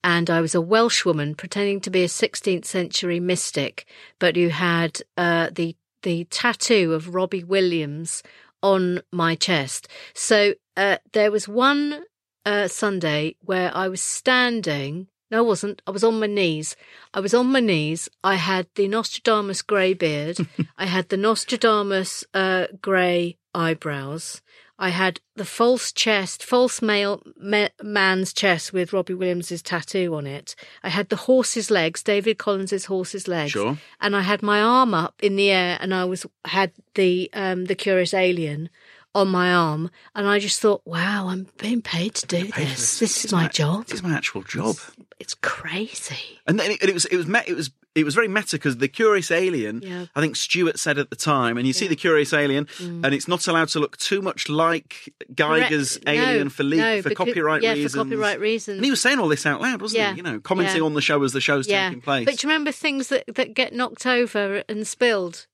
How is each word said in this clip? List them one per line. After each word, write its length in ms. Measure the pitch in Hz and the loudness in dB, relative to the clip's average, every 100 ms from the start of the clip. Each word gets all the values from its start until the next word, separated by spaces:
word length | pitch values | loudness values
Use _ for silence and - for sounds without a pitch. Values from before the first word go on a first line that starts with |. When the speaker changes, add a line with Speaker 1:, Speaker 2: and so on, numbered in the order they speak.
Speaker 1:
And 280 | 180 170 170 | 2 2 2
I 100 | 165 | 2
was 140 | 160 | 2
a 80 | 175 | 0
Welsh 420 | 165 220 233 - | 2 4 4 2
woman 300 | 185 156 147 | 0 0 -2
pretending 460 | 151 180 202 202 196 | -6 -8 -4 -2 -2
to 80 | 190 | -2
be 120 | 185 | 0
a 60 | 175 | 0
sixteenth 560 | - 226 - - 175 | 0 -2 -2 -2 -2
century 560 | - 185 175 - 180 170 | -2 -4 -4 -4 -2 -2
mystic, 680 | 175 180 - - 139 - - - - _ | 0 -2 -2 -4 -4 -8 -20 -20 -20 _
but 160 | 180 170 | 2 4
who 120 | 170 | 2
had, 540 | 151 180 170 165 - - - | 2 2 2 0 -4 -8 -2
uh, 320 | 175 170 165 | 2 2 0
the, 240 | 170 165 - _ _ | -2 -6 -6 _ _
the 200 | 185 170 | -4 -4
tattoo 720 | 170 - 240 226 - 220 170 | -4 0 0 0 2 4 4
of 200 | 160 170 | 0 -2
Robbie 300 | 180 185 190 | -2 -2 -4
Williams 800 | 170 196 185 170 147 147 165 - - - - _ | 0 2 2 0 -4 -8 -8 -10 -12 -20 -20 _
on 400 | 196 190 180 175 - | 2 4 2 -2 -4
my 220 | 175 165 | -2 0
chest. 540 | 165 - 165 135 - - - - | 0 0 0 -2 -8 -14 -20 -18
So, 400 | - - 214 202 - _ - | -8 2 4 4 2 _ 0
uh, 220 | 196 185 _ | 2 0 _
there 180 | 220 214 | 2 2
was 180 | 208 202 | 2 -2
one, 560 | 220 269 285 294 294 339 _ _ _ 208 | 2 2 2 -2 -6 -14 _ _ _ -2
uh, 220 | 202 190 | 0 0
Sunday 680 | - 208 190 160 151 156 - | -2 -2 0 0 0 -2 -6
where 340 | - 185 180 | -4 -2 0
I 140 | 170 190 | -2 -4
was 140 | 185 | -4
standing. 1040 | - - - 254 247 233 175 143 139 160 190 _ _ | -6 -2 2 2 2 0 -2 -4 -4 -8 -12 _ _
No, 80 | 220 | 2
I 20 | |
wasn't. 400 | 233 190 202 190 - | 2 2 -2 -8 -8
I 40 | |
was 120 | 196 | 2
on 160 | 226 220 | 2 2
my 60 | 214 | 0
knees. 500 | 202 180 156 151 - - - - | 2 0 0 -6 -12 -20 -20 -8
I 60 | 196 | -4
was 120 | 196 | 2
on 140 | 233 254 | 2 4
my 140 | 269 | 4
knees. 460 | 226 165 151 165 - _ | 4 2 0 -4 -8 _
I 120 | 190 | 0
had 320 | 190 165 185 175 | 0 0 0 -2
the 120 | - 196 | -2 0
Nostradamus 760 | 220 214 - - 214 202 185 | 0 -4 -2 2 2 0 -6
grey 320 | - 208 185 | 0 2 2
beard. 420 | 185 165 147 151 175 170 - | 2 0 -2 -4 -4 -6 -4
Speaker 2:
<laughs> 180 | 165 - | -6 -4
Speaker 1:
I 80 | |
had 240 | 185 185 180 | -2 -2 0
the 80 | 196 | 0
Nostradamus, 1040 | 214 214 - 240 233 214 202 190 185 - - | 2 0 -2 2 4 4 2 -2 -2 -8 -6
uh, 320 | 190 190 185 180 196 | -2 0 0 -2 -6
grey 560 | 202 190 180 175 175 - _ | 0 2 4 2 -2 -8 _
eyebrows. 880 | 175 165 160 156 143 135 160 - - _ - _ - | -2 -2 -2 -4 -6 -8 -10 -12 -16 _ -20 _ -6
I 120 | 190 | -2
had 300 | 180 190 180 _ - | 0 0 -2 _ -12
the 100 | 180 | -12
false 440 | - 233 247 - | 2 4 4 0
chest, 540 | - 226 208 185 - | -2 2 2 0 -8
false 380 | - 247 247 - | 0 2 2 0
male 400 | 220 208 202 202 - - | 0 0 0 -4 -10 -14
ma-, 280 | 196 208 208 _ | -2 0 0 _
man's 520 | 208 208 190 190 190 | -4 2 4 2 0
chest 400 | - 202 170 - | 0 2 2 0
with 180 | 190 175 | -4 -2
Robbie 220 | 190 180 | -2 -2
Williams's 480 | 180 185 175 170 175 | -2 -2 -2 -4 -8
tattoo 520 | - 170 - 196 180 | -6 -6 -4 -2 -2
on 120 | 151 143 | -4 -6
it. 280 | 143 - - - - | -10 -14 -20 -20 -12
I 80 | 196 | -4
had 180 | 180 196 | -4 -2
the 80 | 196 | -4
horse's 540 | - 262 254 233 202 | 4 4 4 -4 0
legs, 320 | 202 160 - | 2 2 -2
David 340 | - 208 208 214 | 0 0 0 -2
Collins's 480 | - 196 190 196 - | -2 -2 -2 -4 -2
horse's 400 | 190 180 196 185 | -4 -4 -8 -4
legs. 260 | 170 147 | -2 -2
Speaker 2:
Sure. 260 | 127 107 151 - _ | -2 -2 -4 -10 _
Speaker 1:
And 120 | 196 | 0
I 60 | 202 | 2
had 220 | 185 202 | 2 0
my 180 | 208 208 | 2 4
arm 320 | 220 247 254 | 6 6 4
up 220 | 175 170 _ | 2 -2 _
in 140 | 202 196 | 0 4
the 140 | 202 | 4
air, 280 | 185 180 175 | 4 2 -2
and 140 | 185 | -2
I 100 | 185 | -2
was, 220 | 180 185 - _ | -2 -4 -10 _
had 280 | - 190 190 - _ | -2 2 0 -2 _
the, 360 | - 190 180 185 | 2 2 2 -2
um, 320 | 214 190 185 180 | -4 -4 -4 -4
the 80 | 185 | -4
Curious 360 | 202 185 180 | 2 2 2
Alien 560 | 190 185 175 156 147 165 _ _ - _ 202 | 2 2 2 -2 -6 -8 _ _ -20 _ 2
on 120 | 196 | 2
my 260 | 185 180 | 4 4
arm, 380 | 180 165 151 170 _ - 214 | 4 4 0 -6 _ -12 -4
and 100 | 202 | 2
I 140 | 202 | 2
just 200 | 202 - | 0 2
thought, 220 | 214 196 | 2 2
"Wow, 440 | - 170 185 208 185 | -2 -2 -2 -2 -4
I'm 180 | 185 190 - | -6 -8 -8
being 220 | 208 240 | -4 -4
paid 340 | - 170 196 - | -2 -4 -2 -4
to 100 | - | -4
do 200 | 175 196 | -2 -2
Speaker 2:
Paid 80 | |
for 60 | 139 | -4
Speaker 1:
this. 80 | 147 | -4
Speaker 2:
this. 280 | 131 - - | -2 -2 0
Speaker 1:
This 120 | 226 | 0
is 40 | - | 0
Speaker 2:
This 20 | - | 0
is 60 | |
Speaker 1:
my 100 | 185 | 0
Speaker 2:
my, 40 | 165 | 2
Speaker 1:
job." 380 | - 151 190 233 | 2 0 0 -4
Speaker 2:
this 80 | - | -6
is 40 | |
my 100 | 180 | -4
actual 300 | 151 - 101 | -2 -4 -8
job. 280 | 92 - 110 | -8 -2 -2
Speaker 1:
It's, 160 | - - - - _ | -2 -8 -20 -20 _
it's 140 | - | -14
crazy. 1080 | - - - 160 175 220 - - 135 - - - | -6 -6 -6 -8 -6 -6 -8 -12 -12 -12 -10 -2
Speaker 2:
And 100 | 196 | 0
then 140 | 185 | 0
it, 80 | 208 | 2
and 100 | 196 | 2
it 40 | |
was, 100 | 175 | 2
it 120 | - 185 | 0 0
was 100 | 165 | 2
me-, 100 | 226 - | 0 0
it 80 | |
was, 160 | 170 139 _ _ | -6 -6 _ _
it 100 | 156 | 0
was 120 | 151 165 | 2 2
very 100 | 220 | 2
meta 320 | 208 202 156 | 0 -2 -2
'cause 200 | 147 120 | -2 0
the 100 | 135 | -4
Curious 420 | - 220 202 160 | 2 4 4 2
Alien, 520 | 170 185 160 107 113 | 0 0 0 -4 -6
Speaker 1:
Yeah. 240 | 190 180 175 143 | -8 -10 -6 -2
Speaker 2:
I 40 | |
think 140 | 156 | 0
Stuart 460 | - - 175 170 - | -2 -2 2 0 0
said 180 | 160 143 | -2 -2
at 120 | 139 | -2
the 60 | - | -4
time, 400 | 156 143 120 117 | 0 2 2 0
and 80 | |
you 80 | 131 | 0
see 120 | 127 | 0
Speaker 1:
Yeah. 60 | 196 | -2
Speaker 2:
the 40 | |
Curious 380 | 151 175 151 139 | 0 4 4 4
Alien, 320 | 156 143 139 147 - | 2 2 0 -2 -10
Speaker 1:
Mm. 260 | 180 170 | -10 -2
Speaker 2:
and 100 | 135 | 0
it's 140 | 139 156 | 0 0
not 180 | 175 - | -2 0
allowed 220 | 165 160 | 0 0
to 100 | 160 | 0
look 180 | 143 - | -2 -4
too 220 | - 196 | -2 -2
much 280 | 190 - - | -2 -6 -4
like 640 | 151 165 165 _ - - _ - | 0 2 0 _ -20 -20 _ -10
Giger's 680 | 127 151 160 156 151 131 - | -2 2 4 2 2 0 -2
Speaker 1:
Correct. 100 | - | 0
Speaker 2:
Alien 360 | 147 151 147 143 | 2 2 2 0
Speaker 1:
No, 40 | |
Speaker 2:
for 140 | - | -2
le-, 120 | 139 160 | 0 2
Speaker 1:
no, 260 | 226 214 | 2 0
Speaker 2:
for 80 | 156 | 0
Speaker 1:
because, 160 | - 190 | 0 0
Speaker 2:
copyright 340 | 202 151 156 | 2 2 2
Speaker 1:
yeah, 120 | 226 | 2
Speaker 2:
reasons. 180 | 196 147 | 0 -2
Speaker 1:
for 60 | 139 | -2
copyright 420 | 208 214 208 196 | -2 -2 -2 0
reasons. 380 | 214 226 214 196 | -2 -2 -6 -2
Speaker 2:
And 60 | |
he 60 | 262 | 0
was 100 | 254 | 2
saying 200 | 247 277 | 2 2
all 80 | 170 | 2
this 180 | 147 151 | 2 0
out 140 | 143 | -2
loud, 200 | 247 226 | -2 -4
wasn't 200 | 214 220 | -2 0
Speaker 1:
Yeah. 100 | 208 | -2
Speaker 2:
he? 60 | 180 | -2
You 60 | |
know, 160 | 175 107 | -8 -8
commenting 380 | - 190 185 175 | -2 0 0 0
Speaker 1:
Yeah. 40 | |
Speaker 2:
on 120 | 156 | 0
the 60 | 147 | 0
show 220 | - 147 | 0 2
as 100 | 135 | 0
the 80 | 127 | 0
show's 280 | 127 143 135 | 0 0 0
Speaker 1:
Yeah. 180 | 196 190 | 0 0
Speaker 2:
taking 100 | 123 | -4
place. 220 | 135 139 | -4 0
Speaker 1:
But 140 | 120 262 | 0 -2
do 100 | 294 | -2
you 40 | |
remember 200 | 311 294 | 0 -2
things 340 | - 311 269 254 | -4 -4 -4 -2
that, 220 | 269 - | -4 -2
that 220 | 233 190 | -4 -4
get 180 | 220 254 | -2 -4
knocked 340 | 240 254 - 254 | -4 -6 -4 0
over 580 | 247 240 208 202 202 - | 0 0 -2 -2 -4 -6
and 160 | 214 214 | -8 -8
spilled? 580 | - 240 208 180 170 - | 0 2 2 -2 -10 -20